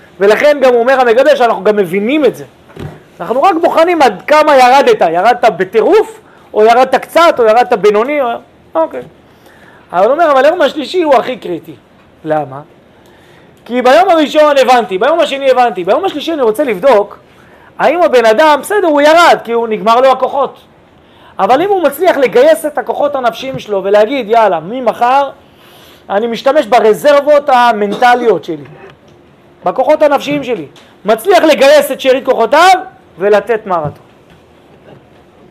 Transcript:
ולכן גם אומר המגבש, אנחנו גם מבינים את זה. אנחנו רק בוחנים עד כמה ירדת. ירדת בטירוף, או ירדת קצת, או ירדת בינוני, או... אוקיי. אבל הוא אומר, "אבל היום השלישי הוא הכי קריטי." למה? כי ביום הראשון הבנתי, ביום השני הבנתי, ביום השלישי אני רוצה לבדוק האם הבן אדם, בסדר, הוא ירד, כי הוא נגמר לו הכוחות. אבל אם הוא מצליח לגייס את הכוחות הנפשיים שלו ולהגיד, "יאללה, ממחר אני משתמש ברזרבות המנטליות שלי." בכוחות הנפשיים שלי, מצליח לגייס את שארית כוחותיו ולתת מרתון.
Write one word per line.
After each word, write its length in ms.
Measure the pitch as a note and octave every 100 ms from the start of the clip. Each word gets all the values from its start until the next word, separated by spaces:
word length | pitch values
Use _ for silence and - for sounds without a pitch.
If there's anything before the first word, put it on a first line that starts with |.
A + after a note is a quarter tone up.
| _ -
ולכן 380 | G3+ G#3 D4 D4
גם 140 | B3+
אומר 260 | A#3+ A#3+ C4
המגבש, 400 | A#3+ A3+ D4 C4+
אנחנו 240 | A#3+ F#3+
גם 120 | F#3+ G#3
מבינים 480 | F3 G3 G#3+ D#4
את 120 | B3 C#3+
זה. 80 | C3 _ _ - - - _ -
אנחנו 220 | F3 B3
רק 120 | F#4 E4
בוחנים 400 | E4+ D#4 E4+ E4+
עד 200 | C4 F3+ -
כמה 300 | D4+ D4+ C4+
ירדת. 440 | B3 C4+ B3 G#3+
ירדת 440 | F3+ E3+ G#3+ A#3+
בטירוף, 760 | A#3 E3+ F#3 A3+ B3 G#4 - - - _ _
או 100 | G#3+
ירדת 300 | A3 A#3+ C4
קצת, 400 | C4 - D#4+ E4+ -
או 60 |
ירדת 280 | A3 A3+ A#3
בינוני, 500 | A3+ G#3 G#3 B3+ D4
או... 60 | A#3+ A#3+ - _ _
אוקיי. 280 | D#4+ D#4+ B3 - _ _ _ _ _ - - _
אבל 120 | E3+
הוא 80 | G#3+
אומר, 200 | D4+ D#4+
"אבל 120 | C4+
היום 180 | C#4+ F4+
השלישי 400 | C4+ D#4 B3+ F4+
הוא 120 | D#4
הכי 220 | A#3+ - A3
קריטי." 380 | F3 D#3+ - B2 _ _ _ _
למה? 360 | D#3 D3+ C#3 C3+ D3+ _ _ _ _ _ _ _ _ _
כי 180 | - B3
ביום 280 | B3 D4+ G4
הראשון 480 | E4 C4 D4+ D4+ C#4
הבנתי, 400 | A#3+ B3 G#3+ F#3
ביום 220 | C4 E4
השני 300 | C#4+ C4+ C4+
הבנתי, 340 | B3 A#3+ F#3
ביום 200 | F3 C#4
השלישי 280 | F#4+ D4+ B3+
אני 100 | D#4+
רוצה 220 | A3+ G#3+
לבדוק 540 | C#4+ F#3+ C4+ G#3 G3+ - _ _ _ - _ -
האם 240 | G#3 E4+
הבן 240 | D#4+ B3 A3+
אדם, 320 | A3 D#4 C#4+
בסדר, 240 | C4 G#4 F4
הוא 140 | D4
ירד, 380 | D4 E4 D#4+ A3
כי 80 | A3
הוא 160 | A#3 A#3
נגמר 320 | G#3 G#3 A#3
לו 120 | C4
הכוחות. 460 | B3+ C4 C#4 B3+ - _ _ _ _ _ _ - -
אבל 240 | G3 C4+
אם 60 | G4
הוא 140 | G4
מצליח 340 | D4 - F4+ C#4+
לגייס 500 | B3 A#3+ D4+ D#4 D4+
את 120 | B3+
הכוחות 360 | A3+ A3+ C#4+
הנפשיים 440 | C4+ A#3+ - C4 B3+
שלו 260 | G#3+ G3
ולהגיד, 440 | F#3+ G#3 A3 C#4 G#3
"יאללה, 320 | A3+ G#3 E3
ממחר 680 | E3 C4 A3+ - A#3+ C#4 C4+ - _ _ _ - - - -
אני 160 | G3 A#3
משתמש 400 | A3+ C4+ D4+ G#3+
ברזרבות 800 | A#3+ A3 F#3 C#4 C#4+ C#4+ D4 D4
המנטליות 960 | B3 A#3+ G#3 G3+ G#3 B3 B3 A#3 E3+
שלי." 200 | F3+ D3+ C3 - - - _ _ _ _ _ _
בכוחות 380 | F3+ B3 C#4 D#4
הנפשיים 420 | D4+ C4+ - D4
שלי, 220 | A#3 G#3 C3+ - - _
מצליח 380 | F#3+ A3 F#4+ F4+
לגייס 500 | D#4 A#3 C4+ D4 C4+
את 80 | C4
שארית 240 | C4 C4
כוחותיו 480 | C4 G#3+ A3+ D4 F#4 F#4 - - _ -
ולתת 480 | G3+ G3+ G3+ A3 G#3+
מרתון. 380 | F3 D3 - _ _ _ _ _ _ _ _ - - _ _ _ _ -